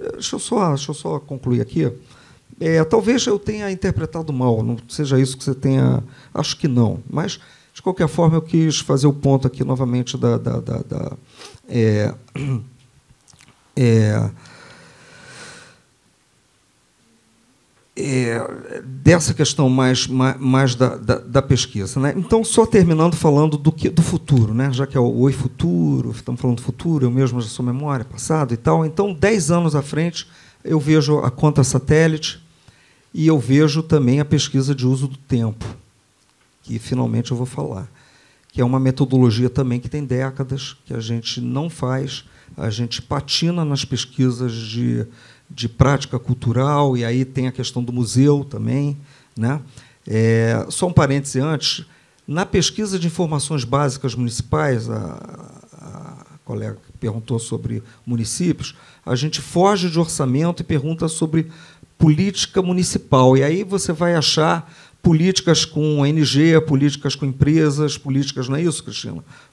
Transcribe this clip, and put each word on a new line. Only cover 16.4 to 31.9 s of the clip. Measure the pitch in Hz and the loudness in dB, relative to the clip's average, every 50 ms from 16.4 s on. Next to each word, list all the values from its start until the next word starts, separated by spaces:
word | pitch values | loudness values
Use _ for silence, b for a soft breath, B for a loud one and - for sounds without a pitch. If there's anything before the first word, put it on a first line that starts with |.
| _ _ _ _ _ _ _ _ _ _ _ _ _ 226 226 _ _ _ _ _ _ _ _ _ _ _ _ _ _ _ _ | _ _ _ _ _ _ _ _ _ _ _ _ _ _ _ _ _ _ _ _ _ _ _ _ _ _ _ _ _ _ _
é, | - 131 135 131 127 123 117 117 113 - - - - - - - - - | -8 -4 -2 0 0 0 0 -2 -4 -4 -6 -10 -12 -12 -14 -14 -12 -12
dessa | 131 131 135 135 165 170 170 156 - - | -14 -14 2 4 4 4 6 4 0 0
questão | - 151 - - - 147 131 | 0 0 0 2 2 2 2
mais, | 127 131 131 127 127 123 - | 4 4 4 2 2 0 -2
mais, | - 123 131 127 135 - 131 | -2 0 0 0 0 0 0
mais | 139 131 131 135 135 127 117 | 0 2 4 4 4 2 2
da, | 120 127 123 - | 2 2 0 0
da, | - 107 110 123 - | -2 -2 -2 -2 -2
da | - - 120 135 135 | -4 0 0 0 2
pesquisa, | 139 139 113 - - - 104 95 95 - 135 | 2 0 0 0 -4 -6 -6 -6 -4 -4 -2
né? | 131 143 - | -2 -2 -2
Então, | 196 175 - 226 226 226 | -4 0 2 2 2 2
só | - - - 220 | 2 2 2 4
terminando | 220 - 208 180 170 160 156 160 175 165 | 6 4 4 6 4 4 4 4 2 2
falando | 143 - 160 143 143 151 160 151 | 2 2 4 4 4 4 2 0
do | 147 143 160 | 2 2 0
que, | 160 - - - | 0 2 -2 0
do | 170 165 | 2 2
futuro, | 165 - 190 - - - 143 123 110 107 110 | 2 2 0 -4 0 2 4 4 4 4 2
né? | 120 135 139 131 | 0 0 0 0
Já | 127 139 | -2 -4
que | 135 - | -2 0
é | 139 | 2
o | 120 120 117 117 | 2 2 2 2
Oi | 127 139 | 2 2
Futuro, | 135 - - 123 - - - 170 175 175 165 151 139 131 120 120 | 2 0 -4 -6 -4 -2 -2 0 2 2 2 2 0 0 -2 -4
estamos | 113 113 - - 123 120 | -8 -8 -8 -8 -6 -2
falando | - 127 120 | -2 -2 -2
do | 113 - | -2 -4
futuro, | - - - - 170 160 147 131 | -8 -8 -4 -2 -2 0 2 2
eu | 120 | 2
mesmo | 120 131 135 127 120 123 | 2 2 0 0 0 -4
já | 113 | -6
sou | 113 - - 123 | -6 -6 -6 -4
memória, | 123 123 131 147 147 139 127 117 | -4 -4 -4 -4 -4 -4 -4 -6
passado | - - - - - 165 156 143 120 120 | -8 -12 -10 -4 -2 0 0 0 -2 -2
e | |
tal. | 113 - 160 160 165 160 | -2 0 0 2 2 0
Então, | 156 156 - 202 202 185 | 0 0 -2 -2 -2 -2
dez | 147 170 202 233 208 151 139 | 0 2 2 2 2 2 2
anos | 175 175 170 160 147 | 2 2 2 2 0
à | 147 135 | -2 -2
frente, | - - 147 165 170 170 - - b b b b b b b - | -4 -4 -2 -2 -4 -4 -8 -14 b b b b b b b -4
eu | - 160 156 | -2 -2 0
vejo | 135 151 156 156 143 147 151 - | 2 4 4 4 4 4 2 2
a | - 123 | 0 -2
conta | - - - 151 151 - 135 | 0 2 2 4 4 4 2
satélite | - - 131 - - | 2 0 0 2 2